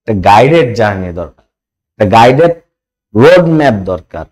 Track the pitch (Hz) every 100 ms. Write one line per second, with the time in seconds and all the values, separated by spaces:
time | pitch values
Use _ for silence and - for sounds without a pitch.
0 | - 104 92 104 135 165 127 107 107 98
1 | 92 85 78 _ _ _ _ _ _ _
2 | 120 113 123 135 165 170 _ _ _ _
3 | _ 104 135 185 165 160 143 104 92 90
4 | _ 85 80